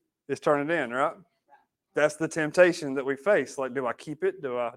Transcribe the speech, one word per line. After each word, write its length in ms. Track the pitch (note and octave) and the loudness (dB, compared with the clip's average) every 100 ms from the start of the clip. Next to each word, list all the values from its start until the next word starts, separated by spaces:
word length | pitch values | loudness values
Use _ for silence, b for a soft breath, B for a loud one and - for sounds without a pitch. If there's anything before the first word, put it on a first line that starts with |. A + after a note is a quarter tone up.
| _ _ - | _ _ -8
is 100 | B2+ | -2
turn 320 | D#3+ C#3+ C#3+ | 2 2 0
it 20 | |
in, 200 | E3+ A#2+ | -2 -2
right? 220 | B2+ D#3 G#2 - _ _ - _ _ _ D3 | 0 -2 -2 -20 _ _ -20 _ _ _ 0
That's 180 | D3 | 0
the 140 | D3 D#3+ | 0 -4
temptation 640 | E3+ D3+ F3+ F3+ - C#3+ | -2 0 6 6 6 -4
that 100 | C3+ | -4
we 120 | C3 C3+ | -4 -2
face. 420 | G3+ F#3+ B2+ - | 2 2 0 -6
Like, 160 | C3 | -6
do 140 | C3 B2 | -4 -4
I 40 | |
keep 300 | - - C#3+ | -6 -10 -4
it? 180 | F#3+ F#3+ | -4 -4
Do 160 | C#3 B2 | -6 -4
I, 140 | A#2 | -4